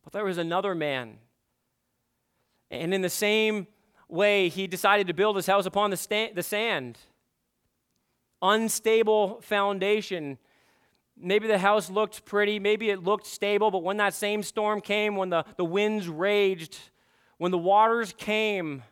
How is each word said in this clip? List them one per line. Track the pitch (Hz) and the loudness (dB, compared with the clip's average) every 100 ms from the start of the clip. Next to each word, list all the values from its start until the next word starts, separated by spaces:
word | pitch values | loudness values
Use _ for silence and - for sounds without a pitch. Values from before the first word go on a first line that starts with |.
But | - | -10
there | 202 | -6
was | 202 175 | -4 -2
another | 165 175 202 | -2 -2 -2
man. | 170 151 135 117 110 _ _ _ _ _ _ _ _ _ _ _ _ _ _ _ | -2 -2 -4 -6 -16 _ _ _ _ _ _ _ _ _ _ _ _ _ _ _
And | - 165 | -8 -2
in | 190 | -2
the | 185 | -2
same | - 208 214 220 214 175 _ _ _ _ | 0 0 2 2 -2 -6 _ _ _ _
way, | 175 208 202 180 | 0 4 4 2
he | 165 190 | -2 -6
decided | 175 202 208 185 | 0 2 4 2
to | |
build | 165 214 196 | 0 0 0
his | 185 | 2
house | 196 185 | 2 2
upon | 196 208 | 0 -2
the | 185 | -2
sta-, | - 208 220 | -4 -4 -4
the | 190 | -6
sand. | 170 208 226 170 123 117 _ _ _ _ _ _ _ _ _ _ _ _ _ _ | -6 -4 -2 -4 -6 -16 _ _ _ _ _ _ _ _ _ _ _ _ _ _
Unstable | 185 214 226 - 220 226 214 214 196 226 | 2 2 0 -2 2 2 4 4 2 -4
foundation. | - 208 202 196 190 214 208 180 147 131 _ _ _ _ _ _ _ _ | -4 -2 0 0 0 0 -2 -8 -8 -12 _ _ _ _ _ _ _ _
Maybe | 180 208 220 | -2 0 2
the | 202 | 2
house | 196 208 170 | 4 2 0
looked | 196 214 - | -2 -2 -6
pretty, | - 202 208 208 | -4 0 0 0
maybe | 202 214 220 | 0 0 0
it | 196 | -2
looked | 175 208 - | 0 -2 -4
stable, | - 202 202 214 | -4 0 2 2
but | 190 | 0
when | 170 208 | -2 0
that | 202 | 0
same | - 208 214 | 0 -4 -4
storm | 208 - 208 208 | -4 -2 -2 -2
came, | 208 208 208 202 | -2 -2 0 -2
when | 185 | -2
the, | 170 156 - | -2 -4 -6
the | 175 | -2
winds | 190 214 214 175 | 0 0 0 -4
raged, | 156 190 208 196 185 160 - - _ _ _ _ _ | -2 0 2 2 0 -10 -18 -20 _ _ _ _ _
when | 175 | -2
the | 185 | 0
waters | 175 202 220 233 208 - | 4 6 6 4 -2 -8
came | - 214 214 202 160 139 113 | -4 0 0 -2 -4 -8 -14